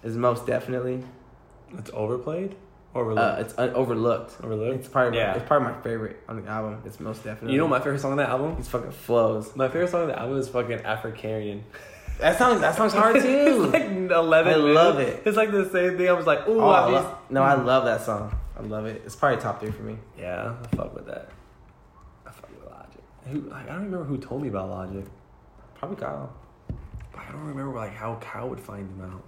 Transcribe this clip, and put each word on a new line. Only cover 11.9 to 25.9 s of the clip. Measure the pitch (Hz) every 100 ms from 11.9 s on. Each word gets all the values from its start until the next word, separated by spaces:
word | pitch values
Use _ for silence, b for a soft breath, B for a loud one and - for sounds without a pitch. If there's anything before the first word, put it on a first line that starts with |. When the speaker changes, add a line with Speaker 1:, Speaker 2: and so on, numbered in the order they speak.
| B B B
Speaker 1:
That | 156 180
song, | 247 220
that | 151 160
song's | 214
hard, | 202 220 240
Speaker 2:
<laughs> |
Speaker 1:
too. | 254 277 294 247 151
Speaker 2:
It's, |
like, | 320 202 185 185
eleven | 170 165 160 165
Speaker 1:
I | 156
love | 147 151 175 147
Speaker 2:
minutes. | 120 -
Speaker 1:
it. | 214
Speaker 2:
It's, | 214
like, | 214
the | 202 190
same | 180 180 180
thing. | 180
I |
was | 175 160
like, | 147 -
"Ooh, | 226
Speaker 1:
Oh, | 214
I | 185
Speaker 2:
I | -
Speaker 1:
lo-, | 131
Speaker 2:
just" | - - -
Speaker 1:
no, | 135
I | 135
love | 139 123 131 120
that | 110
song. | - 104 107 110 - -
I |
love | 107 107 110
it. | 110 -
It's | -
probably | 143 117
top | 113 -
three | 107
for | 107
me. | 107 110 - -
Speaker 2:
Yeah, | 87 90 107 120
I | 120 -
fuck | -
with | - -
that. | - - - - _ - _ _ - - - -
I |
fuck | - -
with | - 52
Logic. | - - - - - 131
Who, | 147 -
like, | 135 117
I |
don't | 160
remember | 202 180
who | 143 135
told | - 127
me | 143
about | 98 95
Logic. | 95 92 98 101 - _ - - - -
Speaker 1:
Probably | - -